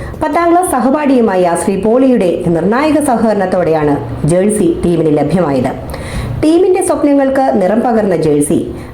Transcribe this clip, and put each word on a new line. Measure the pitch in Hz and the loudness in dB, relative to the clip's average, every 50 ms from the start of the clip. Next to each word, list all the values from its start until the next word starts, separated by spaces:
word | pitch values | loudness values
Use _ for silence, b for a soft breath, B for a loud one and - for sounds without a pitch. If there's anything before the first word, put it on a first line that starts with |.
| B B B B 311 | B B B B -4
പത്താം | 311 302 339 349 339 | -2 -2 0 2 2
ക്ലാസ് | 330 349 370 349 | 2 2 2 0
സഹപാഠിയുമായ | 320 254 220 269 277 302 302 269 277 247 226 208 190 185 180 170 170 170 - | 0 0 0 0 0 0 0 2 2 2 2 2 2 2 0 0 0 -2 -2
ശ്രീ | 208 196 180 | -2 -2 0
പോളിയുടെ | 185 214 226 262 269 262 247 214 190 170 - - - | 0 2 2 4 4 4 2 2 2 0 0 0 0
നിർണായക | 170 170 160 165 196 226 262 302 311 285 311 294 | 0 0 0 0 0 0 0 0 0 0 0 0
സഹകരണത്തോടെയാണ് | 269 240 214 220 220 208 196 185 180 196 180 170 156 160 156 151 147 147 143 - - - - - | 0 0 0 0 0 0 0 -2 -2 0 0 0 0 0 0 0 0 0 -2 -4 -6 -6 -4 -2
ജേഴ്സി | 147 170 180 190 208 202 - 180 165 165 - - | 0 2 2 2 0 0 0 0 0 0 0 -2
ടീമിന് | 175 170 165 160 156 147 | -2 0 0 0 0 0
ലഭ്യമായത്. | 151 143 147 165 190 170 143 139 127 120 127 - - - B B B B B B B B B B B 302 | 0 0 0 0 0 0 0 0 -2 -2 -4 -4 -8 -10 B B B B B B B B B B B 0
ടീമിന്റെ | 311 330 349 392 370 370 392 349 | 2 2 4 4 2 2 0 0
സ്വപ്നങ്ങൾക്ക് | 349 302 294 311 285 285 277 269 262 262 269 262 269 247 214 | -2 -2 0 2 2 2 2 2 2 0 0 0 0 0 0
നിറം | 185 180 208 240 | 0 0 0 0
പകർന്ന | 233 254 226 220 208 196 175 | 0 0 0 0 0 0 0
ജേഴ്സി | 156 156 156 147 147 143 - 170 - - - B B B B | 0 0 2 2 0 0 0 0 -2 -2 -4 B B B B